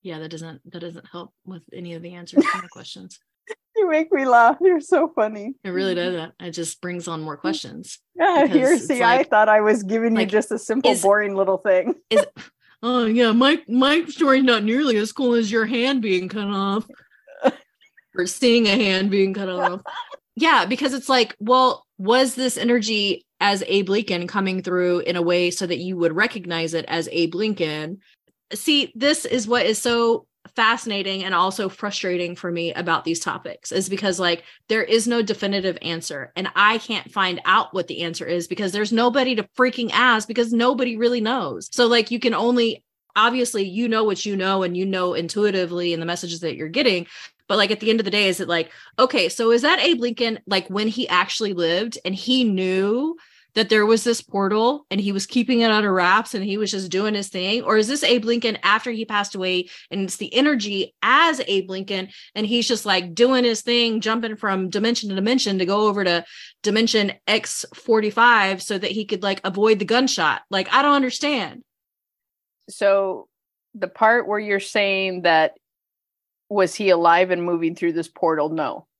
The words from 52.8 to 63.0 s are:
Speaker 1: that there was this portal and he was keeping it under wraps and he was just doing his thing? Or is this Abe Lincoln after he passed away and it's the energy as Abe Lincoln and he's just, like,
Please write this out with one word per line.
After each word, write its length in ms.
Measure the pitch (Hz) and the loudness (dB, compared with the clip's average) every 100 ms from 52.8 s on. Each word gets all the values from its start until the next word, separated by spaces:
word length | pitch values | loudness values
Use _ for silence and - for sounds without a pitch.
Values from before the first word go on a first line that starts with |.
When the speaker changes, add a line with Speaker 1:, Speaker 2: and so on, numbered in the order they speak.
| 196 233 302 330 - _ _ - | 0 0 -2 -6 -14 _ _ -2
Speaker 1:
that 140 | 208 | 2
there 180 | 214 208 | 4 4
was 160 | 226 | 2
this 180 | 233 233 | 2 -2
portal 640 | - 196 196 214 226 294 _ | -4 -2 0 2 0 0 _
and 100 | 196 | -4
he 100 | 202 | -2
was 140 | 196 196 | -2 -2
keeping 360 | 254 240 247 | -2 0 2
it 100 | 226 | 2
under 200 | 214 208 | 2 2
wraps 440 | 185 175 196 220 214 | 2 4 2 0 -6
and 100 | 196 | -4
he 120 | 202 | -4
was 120 | 208 | -4
just 220 | 202 185 | -4 -4
doing 240 | 185 214 214 | -2 -2 -2
his 140 | 196 | -6
thing? 340 | 190 185 226 | -6 -2 -2
Or 120 | - 214 | 2 2
is 120 | 214 | 2
this 160 | 285 | 0
Abe 220 | - 247 220 | 2 2 2
Lincoln 340 | 240 226 208 | -2 -2 -2
after 300 | 185 214 254 | 0 0 0
he 120 | 226 | -8
passed 300 | 220 214 202 | -4 -2 -2
away 340 | 196 185 180 180 - - | -4 -2 -2 -4 -12 -12
and 120 | 202 | -6
it's 160 | 190 - | -6 -6
the 140 | - 233 | -4 0
energy 580 | 285 285 208 196 185 _ | 2 0 -2 -4 -6 _
as 400 | 202 269 330 285 - | 2 4 2 0 -2
Abe 240 | 196 185 | -2 -2
Lincoln 380 | 190 196 196 190 - - - | -8 -6 -8 -8 -14 -14 -6
and 100 | 214 | -2
he's 220 | 240 226 | 0 0
just, 180 | 226 208 | -2 0
like, 300 | 185 | -2